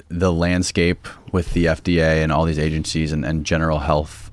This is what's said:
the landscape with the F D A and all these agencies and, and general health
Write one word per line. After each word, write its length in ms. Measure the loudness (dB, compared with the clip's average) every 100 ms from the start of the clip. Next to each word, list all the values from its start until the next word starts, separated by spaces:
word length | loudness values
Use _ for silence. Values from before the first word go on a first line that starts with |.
| -10
the 240 | 0 2
landscape 720 | 2 2 2 0 2 0 0 -6 -18 -4
with 200 | -4 0
the 160 | 0 2
F 140 | 0
D 180 | 0 2
A 220 | 4 2
and 100 | 2
all 120 | 2
these 140 | 0 0
agencies 540 | 0 -2 -2 -2 -2
and, 120 | -2
and 200 | -2 -2
general 340 | 0 0 0 0
health 500 | 0 -2 -2 -12 -14